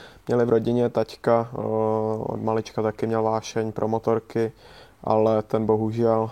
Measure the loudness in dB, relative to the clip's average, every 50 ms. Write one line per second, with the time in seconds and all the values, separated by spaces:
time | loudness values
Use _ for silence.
0 | -20 -20 -20 -14 _ -2 2 2 4 4 2 2 2 2 0 0 0 0 0 -2
1 | -4 -4 -8 -4 0 2 2 2 2 -2 -6 -6 -4 -2 -2 0 0 0 0 0
2 | -2 -2 -4 -4 -4 -6 -6 -4 -2 -2 -2 -2 -4 -4 -6 -2 -2 -2 -2 -2
3 | -4 -2 0 0 0 0 0 -2 -4 -4 -4 -4 -4 -4 -4 -4 -2 -2 -2 -2
4 | 0 0 0 0 -2 -4 -2 -2 -2 -2 -4 -12 -20 -20 -20 -20 -20 -20 -20 _
5 | -2 0 2 4 4 4 2 2 0 0 -2 -2 2 2 2 2 2 -2 0 0
6 | 2 2 2 2 0 -4